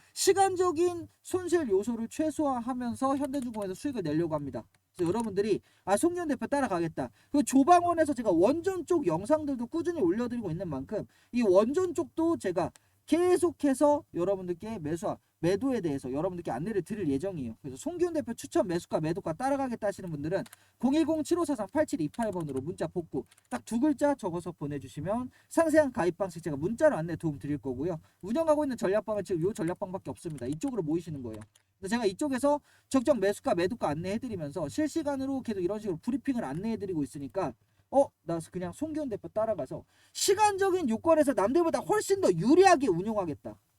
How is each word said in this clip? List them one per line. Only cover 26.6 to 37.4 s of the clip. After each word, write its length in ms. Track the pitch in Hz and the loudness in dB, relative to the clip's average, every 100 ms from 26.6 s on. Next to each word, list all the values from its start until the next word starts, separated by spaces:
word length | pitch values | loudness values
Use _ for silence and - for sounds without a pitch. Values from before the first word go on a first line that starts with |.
| 170 233 311 185 | -4 2 2 2
안내 180 | 165 160 | -2 -4
도움 220 | 165 98 | -4 -4
드릴 200 | 143 147 | -4 -4
거고요. 400 | 135 127 170 160 - _ | -4 -4 -4 -4 -8 _
운영하고 440 | 180 320 330 302 294 | -4 0 2 2 0
있는 100 | 240 | -2
전략방은 460 | 240 208 208 208 | 0 0 -2 -4
지금 180 | 190 175 | -2 -2
요 100 | 175 | -2
전략방밖에 560 | 226 165 175 190 185 - | -2 -4 -4 -6 -8 -10
없습니다. 380 | - 175 147 123 | -10 -10 -8 -6
이쪽으로 340 | 156 285 240 | -4 -4 -4
모이시는 400 | 151 170 170 143 | -2 -4 -4 -8
거예요. 180 | 120 110 110 _ _ _ | -8 -10 -14 _ _ _
그래서 140 | 190 240 | -4 0
제가 100 | 208 | 0
이쪽에서 520 | 190 302 254 285 294 - _ - | 0 -2 0 2 0 -4 _ -2
적정 300 | 262 240 247 | 0 2 2
매수가 340 | 196 208 269 | 2 0 0
매도가 360 | 180 185 233 165 | 2 0 0 -2
안내해드리면서 800 | 147 185 214 254 196 147 160 143 | -2 -4 -4 -6 -6 -6 -6 -6
실시간으로 720 | 202 311 330 285 277 269 269 | -2 -2 -2 -4 -4 -4 -4
계속 180 | - 196 | -4 -2
이런 180 | 175 214 | -2 -2
식으로 180 | 214 160 | -6 -6
브리핑을 420 | - 254 - 240 | -4 -4 -2 -4
안내해드리고 600 | 151 147 226 214 190 160 | -4 -4 -4 -4 -4 -4
있으니까 500 | 139 151 139 - | -4 -6 -8 -4